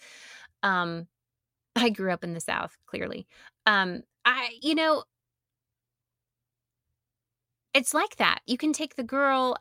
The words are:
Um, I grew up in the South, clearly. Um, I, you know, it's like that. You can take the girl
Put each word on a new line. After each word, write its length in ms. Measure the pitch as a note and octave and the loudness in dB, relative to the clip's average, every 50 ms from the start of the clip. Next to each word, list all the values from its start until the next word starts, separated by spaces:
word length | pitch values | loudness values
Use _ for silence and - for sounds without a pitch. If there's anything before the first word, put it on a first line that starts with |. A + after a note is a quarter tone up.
| - - - - - - - - - - _ _ | -20 -20 -20 -20 -20 -20 -20 -20 -20 -20 _ _
Um, 460 | - G3+ F#3+ F3+ F3 E3+ E3+ E3+ E3+ - _ _ _ _ _ _ _ _ _ _ _ _ - | 0 0 2 2 0 -2 -4 -6 -10 -12 _ _ _ _ _ _ _ _ _ _ _ _ 0
I 140 | A#3 A#3+ A#3 | 2 2 2
grew 240 | G#3 - F#3+ F#3 | 0 0 -2 -2
up 100 | F3 E3+ | -2 -2
in 120 | - F3 E3+ | -4 -6 -8
the 60 | E3+ | -6
South, 360 | - - - - - - - _ _ | -4 -4 -2 -2 -4 -6 -10 _ _
clearly. 400 | _ - - F#3 - - - F#3+ - _ - - - - _ _ | _ -8 -8 -6 -6 -8 -10 -12 -16 _ -20 -20 -20 -20 _ _
Um, 360 | A3 G#3 G3 F#3+ F3+ F3+ A#3+ - _ _ _ - | 4 4 4 2 0 -2 -8 -12 _ _ _ 0
I, 260 | A#3+ B3+ C4 B3 A#3 A3+ A#3 | 2 2 2 -2 -6 -8 -4
you 140 | - D4+ D#4+ | -2 0 2
know, 300 | D#4+ D#4+ D#4+ D4+ C#4+ - - _ _ _ _ _ _ _ _ _ _ _ _ _ _ _ _ _ _ _ _ _ _ _ _ _ _ _ _ _ _ _ _ _ _ _ _ _ _ _ _ _ _ _ _ _ _ _ _ _ _ _ _ | 2 4 4 2 2 0 -6 _ _ _ _ _ _ _ _ _ _ _ _ _ _ _ _ _ _ _ _ _ _ _ _ _ _ _ _ _ _ _ _ _ _ _ _ _ _ _ _ _ _ _ _ _ _ _ _ _ _ _ _
it's 220 | - C#4 B3+ - - | 0 0 2 2 0
like 220 | D4+ G4 G#4+ - | 0 0 -2 0
that. 240 | - G#3+ E3 - - - | 0 2 2 2 0 -2
You 120 | - B3 - | -4 -4 -2
can 140 | - D#4 C#4+ | 0 -2 0
take 220 | - D#4 D4 - | -2 -4 -6 -6
the 60 | - | -8
girl 540 | B3 A3+ C4 C#4 C#4+ C#4 C4+ C4 B3+ B3+ B3 - | -8 -4 -2 0 2 2 2 2 2 0 0 0